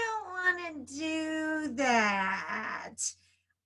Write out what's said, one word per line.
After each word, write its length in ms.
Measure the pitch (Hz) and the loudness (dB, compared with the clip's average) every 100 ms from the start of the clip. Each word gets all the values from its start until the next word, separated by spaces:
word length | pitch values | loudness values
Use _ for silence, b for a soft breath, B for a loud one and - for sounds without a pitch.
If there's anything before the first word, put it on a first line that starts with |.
don't 300 | 453 440 370 | 6 -2 -4
wanna 520 | 370 359 349 339 302 240 | 0 2 2 -2 -6 -10
do 880 | 277 320 320 311 320 311 311 302 233 | -4 -2 0 0 0 0 0 -2 2
that. 1200 | 262 233 214 196 190 196 208 214 220 - - 226 - - _ _ _ _ | 4 6 6 4 2 0 -2 -4 -4 -6 -8 -6 -6 -6 _ _ _ _